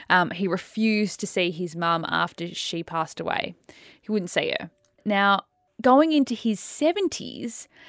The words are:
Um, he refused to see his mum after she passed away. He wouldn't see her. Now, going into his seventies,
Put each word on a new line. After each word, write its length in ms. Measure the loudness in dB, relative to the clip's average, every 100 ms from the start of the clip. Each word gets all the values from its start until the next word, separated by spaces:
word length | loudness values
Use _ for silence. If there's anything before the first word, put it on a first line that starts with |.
| 2
Um, 220 | 2 2
he 160 | 0 -2
refused 720 | -2 -4 0 2 2 0 -4
to 60 | -4
see 240 | 0 -2
his 240 | -2 -6 -4
mum 300 | -2 0 0
after 460 | -2 -2 -4 -10
she 300 | -8 -6 -6
passed 360 | -4 -4 -4 -6
away. 360 | -4 -4 -4 -10 -20 -20 -20 -16
He 100 | -4
wouldn't 180 | -4 -2
see 240 | -2 -2 -4
her. 100 | -8 _ _ _ -2
Now, 360 | 2 4 2 0 _ _ 0
going 300 | 6 6 6
into 220 | 4 2 0
his 240 | -2 -2
seventies, 1080 | -4 0 0 2 0 -2 -8 -10 -10 -10 -14 _